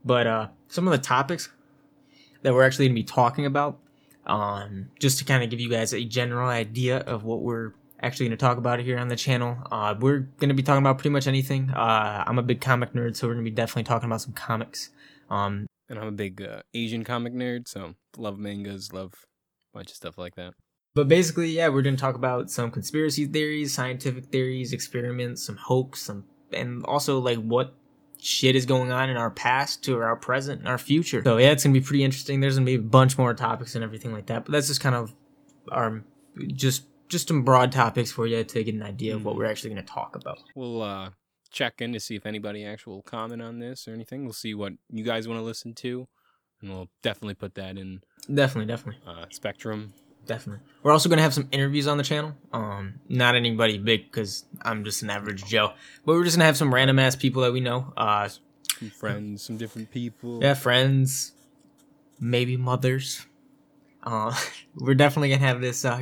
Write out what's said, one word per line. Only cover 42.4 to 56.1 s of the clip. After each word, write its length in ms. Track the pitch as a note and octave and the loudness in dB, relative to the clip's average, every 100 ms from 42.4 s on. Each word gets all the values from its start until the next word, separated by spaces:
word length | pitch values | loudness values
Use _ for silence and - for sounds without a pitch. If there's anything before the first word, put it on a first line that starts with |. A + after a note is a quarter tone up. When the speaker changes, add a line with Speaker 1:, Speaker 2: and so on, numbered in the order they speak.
| G#2 G#2 G#2 | -8 -10 -12
Speaker 2:
actually 300 | G#2+ - G2 | -14 -16 -18
will 60 | |
comment 380 | - A#2 A2+ A#2 | -12 -10 -10 -10
on 180 | A#2 A#2 | -12 -12
this 280 | A#2+ B2+ - | -12 -14 -14
or 60 | |
anything. 300 | A2+ A#2 C3 C3 | -14 -12 -12 -10
We'll 80 | |
see 200 | A2 A2+ | -10 -10
what 200 | G#2 G2 F2 _ | -6 -8 -10 _
you 140 | A2+ A2+ | -8 -4
guys 200 | A2+ A2+ | -4 -4
wanna 160 | A2+ | -8
listen 300 | A2+ A2+ A#2 A2+ | -8 -10 -14 -10
to, 320 | B2+ B2 B2+ _ _ _ _ _ | -8 -8 -12 _ _ _ _ _
and 80 | G2 | -14
we'll 180 | F#2+ F2+ _ | -12 -14 _
definitely 320 | A2+ G2+ G#2+ G2 | -4 -4 -10 -10
put 200 | G2+ - | -10 -10
that 220 | F#2+ G2 | -12 -12
in, 240 | F#2+ F#2+ _ _ - | -12 -14 _ _ -4
Speaker 1:
Definitely, 320 | C#3 C3+ B2 G#2+ | 2 2 0 -6
definitely. 360 | A#2 - G#2+ - | -8 -10 -16 -18
Speaker 2:
uh, 200 | E2+ E2+ | -16 -16
Spectrum. 640 | - G2+ - A2+ G#2+ G#2+ _ _ _ - | -10 -10 -8 -8 -8 -10 _ _ _ -10
Speaker 1:
Definitely. 400 | A2+ - G#2 _ _ | -10 -10 -14 _ _
We're 100 | D3 | 4
also 160 | D3+ E3+ | 6 6
gonna 140 | D#3+ | 6
have 140 | D#3 C3+ | 6 2
some 120 | C3+ | -2
interviews 340 | C#3 C#3 D3 C#3+ | 0 0 0 0
on 100 | D3 | 0
the 40 | |
channel. 320 | C#3 D3+ D3+ C#3+ _ | 0 -2 -4 -12 _
Um, 440 | A#2 G#2+ G2+ G2 - - | -6 -6 -6 -10 -12 -4
not 280 | B2 B2 B2 | 4 6 6
anybody 420 | A#2 A2+ A2+ G#2 | 2 4 2 2
big, 340 | G#2+ A2+ - | 2 2 0
'cause 320 | - G2+ - - - | -6 -6 -8 -12 -8
I'm 200 | - A2 | -6 -4
just 200 | G#2 - | -4 -6
an 80 | A2 | -4
average 340 | G2+ G#2 F#2+ G2 | -6 -6 -10 0
Joe. 280 | A2 G#2+ - - - | 2 2 -2 -20 -6
But 100 | - | 2